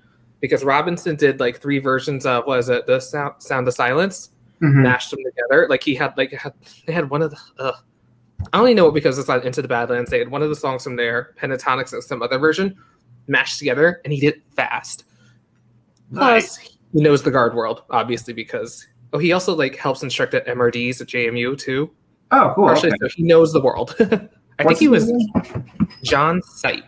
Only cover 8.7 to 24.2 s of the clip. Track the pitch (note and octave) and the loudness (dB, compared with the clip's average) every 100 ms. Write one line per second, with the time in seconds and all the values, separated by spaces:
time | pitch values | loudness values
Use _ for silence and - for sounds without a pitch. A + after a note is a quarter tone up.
8.7 | A3+ E3 D3+ C#3+ C3 C3+ B2+ B2+ B2+ B2+ | 6 6 4 0 -2 -2 -2 -2 -6 -4
9.7 | B2 A#2+ B2 A#2+ B2 A#2+ C#3 D3+ D3 C#3 | -2 -2 -4 -2 -2 -2 -2 -2 -2 -4
10.7 | C3 C#3 B2 A#2+ A#2 B2 _ C#3 C3 - | -4 -6 -4 -2 -4 -6 _ -6 -4 -2
11.7 | C3 C3 A#2 - C3 A#2+ C3 D3+ D#3 G3 | -2 -2 -8 -8 -6 -4 0 0 2 -2
12.7 | F#3+ _ _ _ _ - C3+ C3+ - C#3+ | -6 _ _ _ _ -2 -2 0 -4 -4
13.7 | B2+ E3 F3 C#3+ D3 C#3+ C#3+ _ - A#2+ | 2 2 0 -6 0 0 -2 _ -6 -4
14.7 | A#2+ - - - _ _ _ _ _ _ | -4 -6 -8 -10 _ _ _ _ _ _
15.7 | _ _ _ _ - C4+ A3+ - - - | _ _ _ _ 0 4 4 2 -6 -12
16.7 | _ _ D#3 D3+ C#3+ C#3+ C3 A#2 A#2 A2+ | _ _ 2 4 4 4 2 2 0 -4
17.7 | A#2 _ B2 A2+ A#2 - A2+ A2 A#2+ A2+ | -6 _ -2 -2 -4 -6 -12 -10 -8 -8
18.7 | - - _ _ D3 E3+ F3+ F3+ E3 C3+ | -10 -12 _ _ -2 0 0 0 0 -2
19.7 | - C#3+ C3 C#3 - C3 C3 - B2 A#2+ | -2 -6 -4 -6 -4 -2 -2 -4 0 0
20.7 | A#2+ A#2+ B2+ - B2 A#2 A#2+ A#2+ C#3 - | 0 -4 -6 -6 -4 -2 -2 -4 -4 -4
21.7 | C3 D#3 _ _ _ _ C4+ A3 - G3 | -4 -4 _ _ _ _ 2 4 4 4
22.7 | - E3+ - - - E3 E3 D#3+ D#3 C3 | 4 2 0 -4 -2 4 6 6 4 2
23.7 | - A#2 - A3 G#3+ | -2 -6 0 0 0